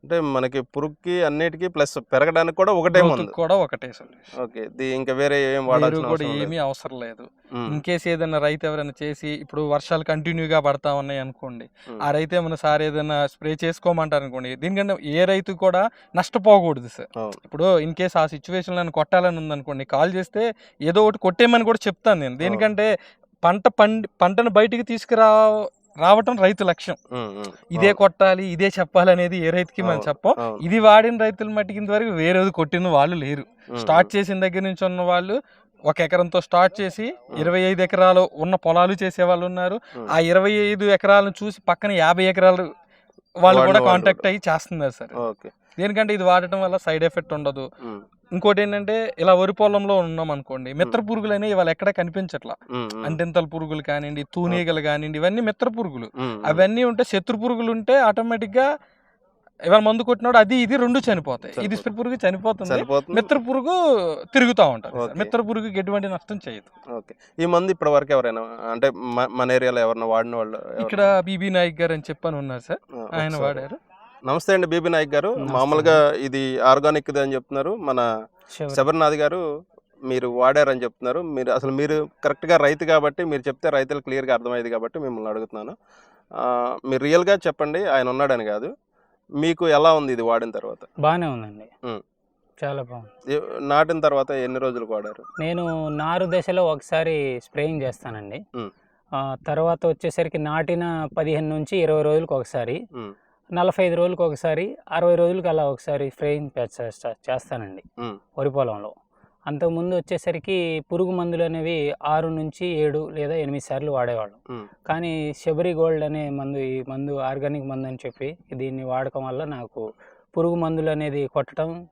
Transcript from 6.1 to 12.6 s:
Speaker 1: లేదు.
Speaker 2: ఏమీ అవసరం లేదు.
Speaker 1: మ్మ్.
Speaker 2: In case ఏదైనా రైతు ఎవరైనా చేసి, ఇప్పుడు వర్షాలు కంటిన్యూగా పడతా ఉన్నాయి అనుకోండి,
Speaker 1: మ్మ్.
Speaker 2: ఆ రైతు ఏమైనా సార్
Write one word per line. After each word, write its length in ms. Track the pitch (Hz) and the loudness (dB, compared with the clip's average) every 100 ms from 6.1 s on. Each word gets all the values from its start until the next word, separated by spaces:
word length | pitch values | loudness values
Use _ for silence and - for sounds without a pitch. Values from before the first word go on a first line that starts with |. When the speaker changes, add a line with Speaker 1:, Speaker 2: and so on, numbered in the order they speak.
| 160 147 | -2 -2
Speaker 1:
లేదు. 100 | 143 | -6
Speaker 2:
ఏమీ 140 | 147 165 | -6 -4
అవసరం 440 | 139 135 135 131 | -6 -6 -12 -12
లేదు. 220 | 117 110 123 _ _ | -14 -16 -20 _ _
Speaker 1:
మ్మ్. 220 | 123 117 | -8 -6
Speaker 2:
In 140 | 151 143 | -6 -4
case 200 | 175 175 | -4 -2
ఏదైనా 300 | 165 160 156 | -2 -2 0
రైతు 280 | 147 151 160 | -2 -2 -4
ఎవరైనా 260 | 156 147 131 | -6 -8 -8
చేసి, 260 | 147 147 151 | -10 -8 -10
ఇప్పుడు 340 | 151 151 151 | -10 -10 -6
వర్షాలు 420 | 151 147 - 165 | -2 -4 -2 -4
కంటిన్యూగా 560 | 156 156 156 165 160 156 | -2 -4 -4 -4 0 2
పడతా 340 | 143 139 147 | 2 -2 -2
ఉన్నాయి 260 | 143 139 139 | -4 -4 -8
అనుకోండి, 500 | 131 131 135 117 - _ - | -8 -12 -16 -16 -18 _ -18
Speaker 1:
మ్మ్. 120 | 113 | -6
Speaker 2:
ఆ 80 | 139 | -2
రైతు 240 | 151 156 | -2 0
ఏమైనా 220 | 175 165 | -2 -2
సార్ 260 | 160 | -4